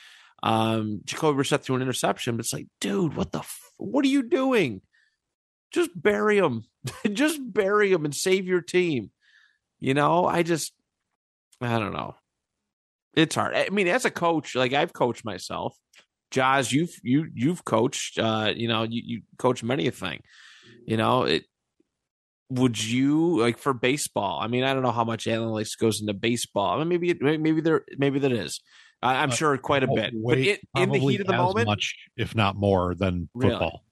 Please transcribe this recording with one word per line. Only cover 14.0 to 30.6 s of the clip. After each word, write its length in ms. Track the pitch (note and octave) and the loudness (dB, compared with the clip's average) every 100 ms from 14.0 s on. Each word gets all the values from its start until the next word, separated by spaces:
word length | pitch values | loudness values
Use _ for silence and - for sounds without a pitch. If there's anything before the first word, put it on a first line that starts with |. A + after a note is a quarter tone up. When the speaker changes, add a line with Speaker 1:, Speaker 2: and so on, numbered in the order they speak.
| A#3 | 0
Speaker 1:
a 60 | |
coach, 440 | - E3+ E3 - B2 | 0 0 0 -2 0
like, 180 | B2+ | 2
I've 200 | C#3 F3 | 2 -2
coached 320 | - B2+ A#2 A2 | 0 -2 -2 -8
myself. 500 | F2+ - E2+ E2+ - _ - _ _ _ | -10 -8 -6 -6 -8 _ -20 _ _ _
Joz, 420 | C3 C3 C#3 A#2+ | 0 4 2 2
you've, 220 | C3 F3 - | 0 0 -4
you, 240 | - C#3 E3 | 0 0 0
you've 320 | G#2+ B2+ F3+ - | -2 0 0 0
coached, 520 | A2+ B2+ - - - | 2 2 -2 -6 -2
uh, 360 | A2+ A2 G#2+ - | 0 0 -2 -2
you 140 | A#2 | -2
know, 140 | A2+ | 0
you, 180 | A2+ A#2 - | -2 -6 -8
you 160 | A2+ - - | -10 -12 -2
coach 260 | B2+ A#2+ | 0 0
many 240 | A2+ C#3 D3+ | -2 -2 -2
a 40 | |
thing. 300 | - F#2 B1 - - - - - - - | -4 -8 -10 -14 -20 -20 -20 -20 -20 -4
You 80 | A2 | 0
know, 280 | A2+ B2 | 2 2
it, 200 | C2+ D#2+ - _ _ _ _ _ _ _ _ _ _ | 2 0 -2 _ _ _ _ _ _ _ _ _ _
would 320 | B2+ B2+ G#2+ | 0 0 0
you, 580 | A2 B2 C#3 D3+ E3+ D3+ | -2 0 2 2 2 2
like, 180 | A#2 - | 2 0
for 160 | C#3+ | -2
baseball, 640 | B2 B2+ D3 - - G2+ D2+ | 0 0 0 -2 -4 -2 -4
I 80 | G#2 | -2
mean, 160 | B2 | 0
I 100 | C3 | 0
don't 100 | C3+ | 0
know 80 | B2+ | 0
how 120 | A#2 | 0
much 220 | A2+ A2+ A#2 | -2 -2 -2
analytics 520 | A2+ A2+ A2 G#2+ - | -2 -2 -4 -6 0
goes 220 | A2+ G2+ | 0 0
into 140 | G#2 | -4
baseball. 640 | G2+ A#2 A#2+ - G2+ G2 G2+ | -2 -2 -2 -2 -2 0 0
I 20 | |
mean, 80 | E3 | 0
maybe 220 | F3 F3 | 0 0
it, 120 | E3+ | 0
may-, 160 | C3+ D#3 | 0 2
maybe 220 | D#3 D#3+ | 2 2
there, 240 | D#3+ D#3 - C3 | 2 0 -2 -2
maybe 220 | C#3 C3+ | 0 2
that 120 | C3+ | 0
is. 300 | A#2+ D2+ - - - - _ | 0 -4 -10 -14 -20 -20 _
I, 140 | B2 C3 | 0 2
I'm 160 | D3 | 2
Speaker 2:
Uh, 20 | |
Speaker 1:
sure 240 | A#2+ D#3 C3+ | 2 2 0
quite 260 | - C#3+ | 2 2
a 60 | C3 | 2
Speaker 2:
oh, 60 | A2+ | 0
Speaker 1:
bit. 180 | G#2+ | -2
But 240 | A2+ A2+ C3 | -4 0 2
Speaker 2:
way, 60 | |
Speaker 1:
it, 180 | D3+ G#3 | 2 0